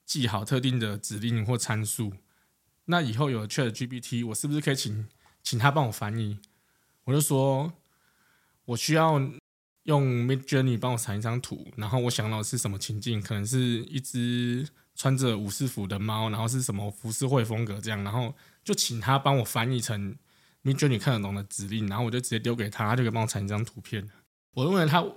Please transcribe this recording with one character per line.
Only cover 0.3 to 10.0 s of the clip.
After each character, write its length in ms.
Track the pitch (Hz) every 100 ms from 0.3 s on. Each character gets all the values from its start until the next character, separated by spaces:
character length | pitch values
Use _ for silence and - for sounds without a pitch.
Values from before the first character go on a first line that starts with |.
| 101
特 140 | 107 131
定 220 | 131 123
的 180 | 107 101
指 220 | - 107
令 260 | 117 117 104
或 100 | 120
参 300 | - 110 104
数。 280 | - 107 98 _ _ _ _ _ _ -
那 140 | 175
以 140 | 131
后 160 | 110 147
有 160 | 117 107
Chat 240 | - 120
G 160 | 107 123
P 140 | 127
T， 240 | - 120
我 100 | 117
是 140 | 107 147
不 40 |
是 80 | 147
可 120 | 147
以 20 |
请， 320 | 135 - 107 107 _ _ _
请 120 | - 117
他 140 | 139
帮 160 | 147 120
我 60 |
翻 260 | - 104 113
译？ 220 | 107 101 - _ _ _ _ _
我 100 | -
就 60 | 143
说， 520 | 147 135 135 135 160 - _ _ _ _ _ _ _ _ -
我 100 | 117
需 160 | -
要 240 | 156 160 147 135 - - _ _ _
用 200 | - 143